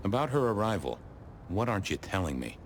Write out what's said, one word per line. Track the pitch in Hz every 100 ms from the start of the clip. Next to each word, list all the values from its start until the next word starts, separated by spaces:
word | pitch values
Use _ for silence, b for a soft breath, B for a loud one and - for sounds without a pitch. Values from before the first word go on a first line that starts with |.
About | 101 117 147
her | 139 123
arrival, | 104 110 104 67 58 - - - - -
what | 95 117
aren't | 104 95
you | 73
telling | - 98 87 65
me? | 60 -